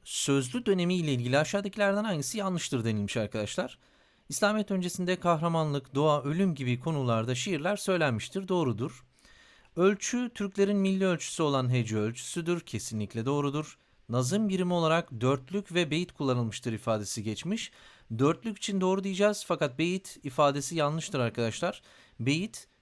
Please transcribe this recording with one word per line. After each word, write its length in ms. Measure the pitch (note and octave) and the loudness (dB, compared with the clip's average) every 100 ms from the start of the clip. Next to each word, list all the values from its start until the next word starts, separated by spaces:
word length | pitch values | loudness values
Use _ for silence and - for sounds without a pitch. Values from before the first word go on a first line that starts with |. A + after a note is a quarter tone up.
sözlü 600 | - - - C#3 B2+ A#3+ G#3 | -10 -4 2 2 0 -2 0
dönemi 280 | F#3 F3 | 2 2
ile 180 | F3+ D#3 | 2 0
ilgili 260 | B2 A#2+ C#3 | 0 2 2
aşağıdakilerden 680 | D#3 G3+ G3 G#3+ G3+ G3+ | 2 -2 -4 0 0 2
hangisi 340 | A3 D#3+ C3 A3 | 0 -2 -4 -4
yanlıştır 460 | F#3+ F3+ - B2+ | -2 -2 -2 -2
denilmiş 320 | A2+ G#2+ G2+ A#2+ | 0 0 -2 -2
arkadaşlar. 640 | G#2 A2 G#2 - C3 - _ _ _ _ - | -2 -2 -4 -4 -6 -8 _ _ _ _ -10
İslamiyet 420 | - G#3 G#3+ G#3 | 0 2 2 0
öncesinde 500 | F#3+ F3+ - F3+ F3+ | -2 -2 -2 -2 0
kahramanlık, 760 | F3 D#3+ E3+ E3 D#3 C#3+ - | 2 2 2 2 0 -2 -2
doğa, 280 | C3+ D#3 D3 | 2 4 4
ölüm 320 | C#3 E3 G3 | 0 2 2
gibi 260 | C#3 B2 B2 | 2 0 0
konularda 540 | E3 D3 B2 A2+ A#2 | 0 0 2 2 0
şiirler 420 | B2+ G3+ D#3 E3+ G#3 | -2 -2 -2 0 -2
söylenmiştir. 720 | - F3+ D3 A2 - F#3+ F#3+ | 0 2 2 0 -4 -6 0
Doğrudur. 560 | F3+ C#3 G2+ C3+ - - _ - - - - _ E3 | 2 2 0 -4 -8 -20 _ -20 -20 -20 -20 _ 2
Ölçü, 540 | F#3+ G3 - B3 A#3+ | 4 4 0 -2 -2
Türklerin 420 | - G3+ G3 G3 G3+ | -4 -4 2 2 4
milli 300 | F#3+ F#3+ F#3+ | 2 2 2
ölçüsü 360 | E3+ - - | 0 -2 0
olan 280 | D3+ C#3 B2+ | 2 2 2
hece 260 | B2+ G#2+ A2 | 2 2 0
ölçüsüdür. 640 | G#2+ A#2 - E3+ E3 E3+ | 0 -4 -8 -4 -2 -2
Kesinlikle 680 | - G#2+ - A2 G2+ A2+ B2 | -4 -8 -6 -6 -4 -4 0
doğrudur. 520 | C#3+ C#3+ D3 D3+ - _ _ - | 0 0 -2 -6 -12 _ _ -4
Nazım 400 | A#2+ B2+ G#3 G#3+ | 0 0 0 0
birimi 240 | F#3+ F3+ | 0 0
olarak 480 | F3 D#3+ E3 - A2+ | 2 4 2 0 -2
dörtlük 540 | B2+ C#3 C3 G3+ - | 0 0 -2 -6 -2
ve 160 | E3+ D#3+ | -2 0
beyit 220 | D#3 F3+ | 0 -2
kullanılmıştır 600 | - C#3 B2 A2+ - A#2+ | -2 0 0 0 -4 -4
ifadesi 500 | A2 - A2 G#2 - | -4 -2 -2 -2 -6
geçmiş. 500 | G#2+ G#2 E3 A3+ - - - - - A2+ | -4 -4 -4 -6 -6 -14 -20 -20 -8 2
Dörtlük 400 | C#3+ E3 A3+ G3 | 2 2 -4 -6
için 220 | - G3 | -4 0
doğru 240 | F#3 F#3+ | 2 2
diyeceğiz 400 | G3 F#3 G#3 G#3 - | 0 2 2 2 -2
fakat 300 | E3+ C#3+ B2+ | 0 0 0
beyit 400 | E3+ F#3 - - | -2 -2 -6 -12
ifadesi 540 | C3+ - C#3+ C#3 - E3 | -4 4 4 4 -2 0
yanlıştır 440 | D3 D#3+ - C#3 | 0 0 -2 -2
arkadaşlar. 600 | A#2 A2+ A2+ - F3+ - - - - - | 0 0 -2 -2 -4 -6 -14 -20 -18 -4
Beyit, 480 | A#2+ D#3 G#3+ - - _ | 0 0 -2 -10 -18 _